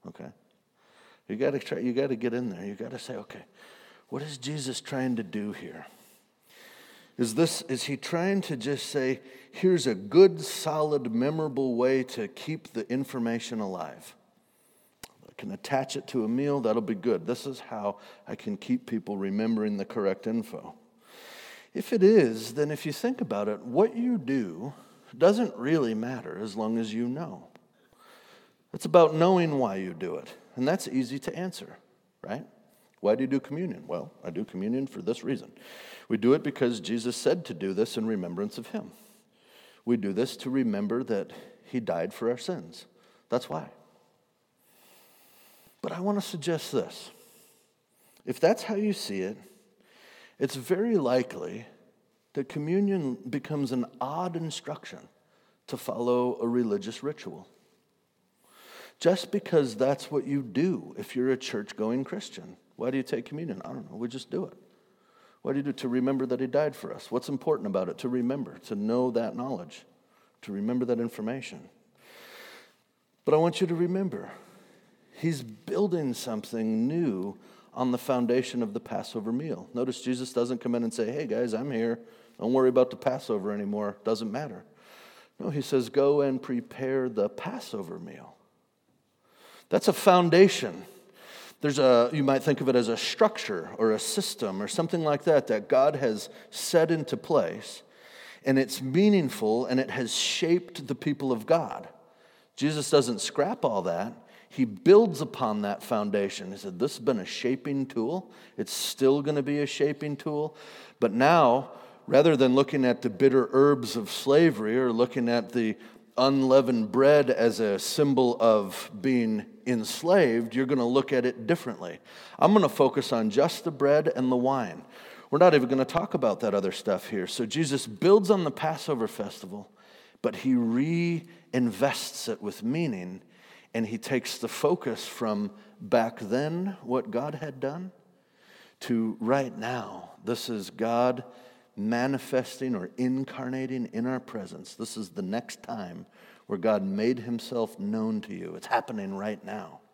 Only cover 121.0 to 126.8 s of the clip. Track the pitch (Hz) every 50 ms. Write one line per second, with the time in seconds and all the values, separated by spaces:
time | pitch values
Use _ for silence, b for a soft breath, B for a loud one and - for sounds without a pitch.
121 | 131 - 143 127 120 127 123 - 113 110 170 170 - 131 110 - 92 90 80 -
122 | B B B B B B B B - 160 202 214 185 143 - - 143 131 - 143
123 | 127 - - 117 110 110 101 127 143 170 - - - 170 156 131 139 139 143 151
124 | 151 151 - - 127 127 127 123 123 131 139 135 120 101 80 - - - B B
125 | B B B B B B - 147 175 180 156 147 123 120 131 131 131 131 - 170
126 | 185 208 - 165 135 117 98 - - 110 98 101 95 95 90 -